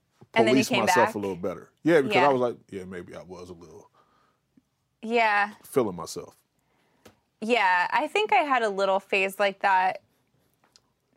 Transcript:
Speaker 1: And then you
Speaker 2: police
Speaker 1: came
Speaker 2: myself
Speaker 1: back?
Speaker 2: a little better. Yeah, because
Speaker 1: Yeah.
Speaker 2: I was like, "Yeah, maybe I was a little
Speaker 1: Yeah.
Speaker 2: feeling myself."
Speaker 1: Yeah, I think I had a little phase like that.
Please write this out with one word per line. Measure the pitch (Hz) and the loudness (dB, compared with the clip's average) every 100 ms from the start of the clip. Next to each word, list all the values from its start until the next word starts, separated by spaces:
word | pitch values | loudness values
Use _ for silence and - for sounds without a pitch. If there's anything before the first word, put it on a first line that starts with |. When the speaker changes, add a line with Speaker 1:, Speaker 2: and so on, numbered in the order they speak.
| _ _ - 226 | _ _ -6 0
Speaker 1:
And | 220 | 4
then | 135 | 4
you | |
Speaker 2:
police | - | 2
Speaker 1:
came | - | 0
Speaker 2:
myself | 110 101 95 | 2 2 2
Speaker 1:
back? | 104 | 0
Speaker 2:
a | |
little | 98 87 | -6 -6
better. | 95 85 - _ | -8 -8 -16 _
Yeah, | 151 165 | 2 4
because | 135 185 | 4 4
Speaker 1:
Yeah. | 151 | 4
Speaker 2:
I | |
was | 127 | 4
like, | 123 - - | 0 -4 -14
"Yeah, | 95 | -14
maybe | 92 90 90 87 | -12 -14 -14 -18
I | |
was | 85 90 90 | -16 -18 -16
a | |
little | 85 85 82 - _ _ _ _ _ _ _ _ _ _ _ | -18 -20 -20 -20 _ _ _ _ _ _ _ _ _ _ _
Speaker 1:
Yeah. | 220 233 220 202 208 - | -2 0 2 2 -2 -6
Speaker 2:
feeling | - 139 107 87 | -2 0 0 -4
myself." | 78 85 - _ _ _ _ _ _ _ - _ _ - | -12 -12 -16 _ _ _ _ _ _ _ -20 _ _ -12
Speaker 1:
Yeah, | 220 233 190 180 175 | -2 0 2 2 0
I | 240 302 | -2 -2
think | 403 427 | -2 2
I | 403 | 0
had | 294 254 | 2 0
a | 220 | 0
little | 196 196 196 | 0 0 0
phase | - 202 196 190 | 0 -2 -2 0
like | 202 190 | -2 0
that. | 202 185 185 - _ _ _ _ _ _ _ _ _ _ _ | 0 2 0 -4 _ _ _ _ _ _ _ _ _ _ _